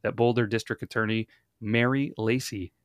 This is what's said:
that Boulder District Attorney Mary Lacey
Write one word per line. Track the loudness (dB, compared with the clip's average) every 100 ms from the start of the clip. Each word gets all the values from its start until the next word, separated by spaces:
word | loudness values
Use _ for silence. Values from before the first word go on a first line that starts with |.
that | -4 2
Boulder | 2 4 2
District | 0 -4 -8
Attorney | -6 -2 0 0 -4 _ _ _
Mary | -2 2 2 2 -2 -2
Lacey | 0 0 -2 -8 -10 _